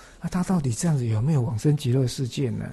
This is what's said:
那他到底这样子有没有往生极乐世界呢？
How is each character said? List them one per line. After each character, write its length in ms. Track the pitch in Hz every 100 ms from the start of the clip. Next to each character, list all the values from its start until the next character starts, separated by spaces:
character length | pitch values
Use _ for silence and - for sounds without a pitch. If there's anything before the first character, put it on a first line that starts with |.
| - -
那 80 | 170
他 140 | 185
到 180 | 180 180
底 120 | 139
这 140 | 110 175
样 120 | 147
子 80 | 117
有 160 | 107
没 100 | 127
有 80 | 156
往 180 | 113 110
生 160 | 147
极 160 | 147 123
乐 160 | 127 127
世 220 | - 127
界 220 | - 131
呢？ 160 | 107 104